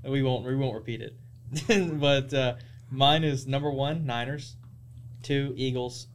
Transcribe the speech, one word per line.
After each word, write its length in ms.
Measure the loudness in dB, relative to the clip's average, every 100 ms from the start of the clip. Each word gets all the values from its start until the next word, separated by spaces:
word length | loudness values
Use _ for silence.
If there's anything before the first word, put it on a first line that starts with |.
We 180 | -2 0
won't, 240 | 2 2 0
we 100 | 0
won't 200 | 0 -2
repeat 260 | -6 -8
it. 140 | -8 -14 -20 -18 -8 -6 2
<laughs> 320 | 4 4 2
But, 320 | 4 4 2 2
uh, 200 | 2 0 -10 -18 -10
mine 320 | 4 4 6
is 240 | 2 0 -2
number 240 | -2 0
one: 340 | -2 -2 -2 -2
Niners. 520 | -2 -4 -6 -10 -16 -20 -20 -20 -18 -18 -16
Two: 300 | 0 0 0 -2
Eagles. 500 | -2 0 -2 -6 -14